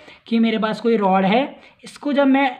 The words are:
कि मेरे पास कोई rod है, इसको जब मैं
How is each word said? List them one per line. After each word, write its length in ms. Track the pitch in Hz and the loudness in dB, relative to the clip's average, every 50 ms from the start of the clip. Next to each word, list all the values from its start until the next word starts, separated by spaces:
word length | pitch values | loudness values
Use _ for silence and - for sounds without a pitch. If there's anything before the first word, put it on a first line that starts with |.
| - - - - _ | -20 -20 -20 -20 _
कि 120 | - 226 226 | -4 -2 0
मेरे 200 | 226 226 220 214 | 0 0 0 -2
पास 220 | 214 214 214 - | -4 -4 -6 -4
कोई 160 | - 233 233 | -2 0 0
rod 280 | 214 202 185 185 190 190 | 2 2 2 2 2 2
है, 220 | 190 202 240 277 302 - - - - _ _ - | 2 2 0 0 -2 -8 -16 -20 -20 _ _ -20
इसको 280 | - - - - 294 285 | -20 -20 -10 -6 -2 0
जब 140 | 277 285 | 2 2
मैं 260 | 269 262 269 277 262 247 - | 2 2 2 0 -2 -4 -8